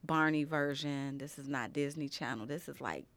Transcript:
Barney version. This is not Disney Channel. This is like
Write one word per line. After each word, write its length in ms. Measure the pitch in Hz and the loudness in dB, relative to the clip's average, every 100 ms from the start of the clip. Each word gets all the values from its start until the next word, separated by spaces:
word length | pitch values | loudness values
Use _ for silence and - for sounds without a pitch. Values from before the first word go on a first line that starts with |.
Barney 400 | - 160 156 156 | 4 6 6 6
version. 760 | 147 156 143 139 147 139 139 139 | 2 2 2 0 -2 -2 -2 -4
This 180 | 143 - | -8 -8
is 100 | 139 | -4
not 240 | 139 120 | -2 -2
Disney 340 | 143 143 156 139 | 0 0 0 -4
Channel. 380 | - 131 117 113 | -2 -4 -4 -4
This 200 | 147 - | -6 -6
is 140 | 143 | -6
like 240 | 117 76 - | -4 -4 -8